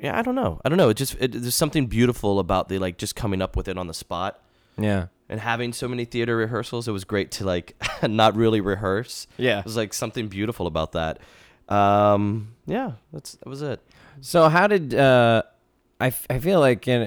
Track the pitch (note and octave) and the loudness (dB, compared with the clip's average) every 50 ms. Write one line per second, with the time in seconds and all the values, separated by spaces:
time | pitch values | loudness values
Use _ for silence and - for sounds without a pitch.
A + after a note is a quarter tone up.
0 | - C#3+ - - A3+ A#3+ B3 C4+ B3 - D#2+ D#2 - B2+ D#3 F#3+ F3 A#2+ G#2+ - | -6 -4 -2 -2 -2 -2 -2 -2 -2 -2 -4 -2 -2 0 2 4 4 4 4 2
1 | C3+ - - - B2+ C3 A#2 A#2 A#2+ A#2+ - - E3 D3 - D#3+ C3+ A2+ G2 A2+ | -2 -6 -4 -4 -4 -4 -4 -4 -6 -4 -2 0 -2 0 0 0 -2 0 2 4
2 | B2 B2 A#2+ - - G#2 G2+ G2 F#2 E2+ G2 F#2 E2+ - F#2+ F#2+ F#2+ F#2 F2 - | 4 4 2 0 0 0 0 0 0 0 0 -2 0 -2 -4 -4 -2 -4 -6 -6
3 | - G#2 - - - G#2 G2 F#2 F#2+ - - F#2 F2+ G2+ F#2 F#2 F2+ E2+ D#2+ - | -8 -8 -8 -6 -4 -4 -2 -2 -2 -4 -4 -6 -6 -6 -6 -8 -8 -10 -10 -12
4 | - - F#2+ E2+ F#2 G2+ - _ _ _ _ _ _ _ _ - G#2+ G#2+ G2+ F#2+ | -12 -10 -8 -6 -6 -6 -8 _ _ _ _ _ _ _ _ -4 -2 0 0 0
5 | F2+ F#2 _ _ _ - G#2 A2 G#2 A#2 A#2 A#2 B2 A#2+ A#2 - C3+ B2 B2 A#2+ | -2 -6 _ _ _ -12 -10 -8 -4 -4 -4 -4 -4 -6 -6 -6 -6 -6 -4 -6
6 | A#2+ A#2+ - A#2+ A#2 A#2 A#2 A2+ A2 A2 B2 A2 A#2 - - A#2 A2+ A#2 G#2+ G2 | -6 -6 -2 -2 -2 0 0 0 0 -2 -2 -4 -6 -6 -8 -8 -6 -6 -6 -6
7 | F#2 - G#2+ G2+ G2 - - - G2+ F#2+ F2+ F2+ E2+ - - - - - - - | -6 -4 -2 -2 -2 -2 -6 -6 -4 -2 -2 -2 -4 -8 -14 -10 -10 -8 -6 -4
8 | - C#3 G#2+ A2 A2 A2 G2 G#2+ A2+ A2+ A2 G#2+ F#2+ G2 G2 F#2+ G#2+ F#2+ F#2+ G#2 | -4 -2 2 4 4 4 6 4 2 4 2 2 0 0 -2 -2 0 -2 -2 -2
9 | A#2+ - - - - _ _ - B2 B2+ G#2+ G2+ G2 A2+ A2 A#2 A2 G2 - - | -4 -6 -10 -14 -14 _ _ -2 0 0 0 0 -2 -6 -4 -4 -4 -4 -6 -8
10 | - A2+ - C3 A2+ G#2+ F#2+ G2 G#2 A2+ A#2 - F#2 E2+ D#2 D#2+ D#2 - - F2 | -8 -6 -6 -6 -8 -6 -4 -4 -4 -4 -4 -4 -4 -4 -2 -2 -4 -2 -4 -4
11 | D#2+ D#2+ - - - - - - - _ _ _ _ - G2+ G2+ G2+ G2+ G2+ G#2 | -4 -4 -6 -8 -12 -20 -20 -20 -20 _ _ _ _ -2 2 4 4 4 6 6
12 | G#2 G#2 G#2 G2+ G#2 G#2 G#2 A2 G#2+ A2 A2+ _ - - E3 A#3 C4+ A#3+ B2 G#2+ | 6 4 4 4 2 0 -2 -4 -8 -10 -16 _ -10 -6 -6 -4 -4 -6 -8 -12
13 | _ _ D#3 D3+ - - - _ - - C3+ C3+ D3+ D3 A#2+ - _ _ _ _ | _ _ -18 -16 -16 -16 -20 _ -18 -16 -14 -10 -8 -8 -8 -10 _ _ _ _
14 | - - - C#3 C3+ - - E3+ D#3+ D#3 D#3 F3 F#3+ G#3 G#3 G3 D#3+ C3 A#2 G#2+ | -20 -20 -20 -20 -10 0 4 6 6 6 6 4 4 4 2 0 0 0 2 4
15 | C#3 C3+ B2+ B2 A#2+ A#2 A2+ A2+ - - _ _ _ _ _ _ _ _ _ - | 6 6 8 6 6 6 4 4 2 -2 _ _ _ _ _ _ _ _ _ -4
16 | - B2+ A#2+ - - - - A#2+ B2+ F3+ G3 F3 C#3+ C3 B2 G2 - C3 B2+ A#2+ | -4 -2 -2 -4 -6 -4 -4 -2 0 2 4 4 6 4 4 2 0 0 0 0
17 | A2+ | 2